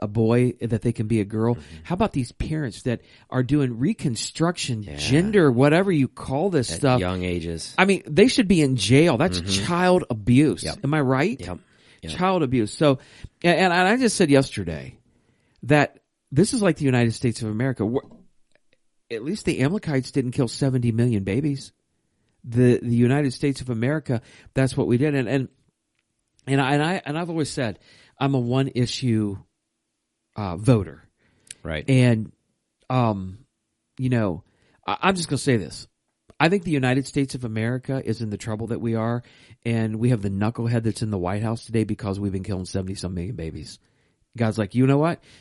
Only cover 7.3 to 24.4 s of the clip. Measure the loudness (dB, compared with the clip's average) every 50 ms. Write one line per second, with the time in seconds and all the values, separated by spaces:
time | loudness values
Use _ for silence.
7.3 | -4 -4 -4 -6 -8 -8 -10 -6 0 2 2 2 2 0 -2 -2 4 4 4 6
8.3 | 4 2 2 4 4 4 4 2 2 0 2 4 6 6 6 6 4 2 0 0
9.3 | 0 -2 -4 -2 -2 -2 -2 -2 0 2 4 4 4 4 2 -2 -6 -4 2 4
10.3 | 4 6 6 4 2 -2 -6 -8 -8 -4 -4 -2 0 0 2 2 2 0 0 -2
11.3 | -4 -8 -10 -12 -12 -12 -16 _ _ _ _ _ _ _ -14 -12 -6 -2 0 0
12.3 | 2 2 0 0 0 0 0 -2 -2 2 2 4 4 2 -2 -12 -20 -20 -20 -20
13.3 | _ _ 2 2 4 4 4 2 4 4 4 2 2 2 2 0 2 2 4 4
14.3 | 6 4 4 2 -4 -6 -6 -6 -8 -8 -10 -14 -18 _ _ _ _ _ _ _
15.3 | _ _ _ _ _ _ 0 2 4 4 4 2 -2 _ _ _ _ _ _ _
16.3 | 2 2 2 2 2 0 0 0 0 2 0 2 2 4 2 2 0 0 -2 -2
17.3 | -2 -2 -6 -6 -4 -2 -2 -2 -2 -2 -2 -2 -2 -4 -6 -8 -18 -20 _ _
18.3 | _ _ _ _ _ _ _ _ _ _ _ _ _ _ _ _ -10 -8 -6 -6
19.3 | -8 -4 -2 -4 0 0 0 0 0 -2 -4 -2 -2 -2 -4 -2 -4 -2 -2 -2
20.3 | -2 -2 -2 -2 -2 -2 -2 0 0 0 0 0 0 2 0 2 0 0 -2 -2
21.3 | -2 -2 -2 -2 -6 -6 -10 -16 _ _ _ _ _ _ _ _ _ _ _ _
22.3 | _ _ -12 -2 2 4 6 6 6 4 2 0 2 4 4 4 4 2 0 -2
23.3 | -2 -2 -2 -2 -2 -4 -6 -6 -4 -2 -2 -2 -2 -2 -2 -4 -4 -4 -4 -10
24.3 | -20 -20